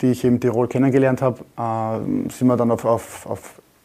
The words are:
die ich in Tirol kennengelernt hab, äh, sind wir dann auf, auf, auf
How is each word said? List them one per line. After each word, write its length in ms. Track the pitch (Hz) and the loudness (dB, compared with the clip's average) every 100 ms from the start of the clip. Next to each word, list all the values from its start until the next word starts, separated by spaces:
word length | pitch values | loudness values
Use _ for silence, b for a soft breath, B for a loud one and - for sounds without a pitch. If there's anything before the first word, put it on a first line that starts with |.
die 60 | 127 | 0
ich 180 | 120 127 | 2 2
in 160 | 120 | 2
Tirol 260 | 123 113 123 | 2 0 0
kennengelernt 540 | 127 135 131 135 127 | 0 2 4 2 2
hab, 180 | 131 120 | 0 -2
äh, 920 | - - 117 113 110 110 98 98 - | -8 -8 -4 -2 -2 -4 -4 -4 -4
sind 180 | - 127 | 0 2
wir 100 | 120 | 2
dann 140 | 117 | 2
auf, 120 | 113 | 0
auf, 420 | 113 113 - - - | 0 0 -2 -14 -12
auf 360 | 104 - - - _ | -12 -14 -20 -20 _